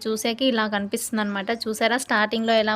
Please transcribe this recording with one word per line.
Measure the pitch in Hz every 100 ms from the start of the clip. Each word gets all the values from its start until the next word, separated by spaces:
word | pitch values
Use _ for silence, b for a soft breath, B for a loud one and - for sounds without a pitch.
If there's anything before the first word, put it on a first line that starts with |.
| 220
చూసాక | 220 233 226
ఇలా | 262 226 214 208
కనిపిస్తుంది | 202 - - 220
అనమాట. | 208 196 196
చూసారా, | 233 220 214 226 254
స్టార్టింగ్లో | - 220 214 226 226
ఎలా | 226 214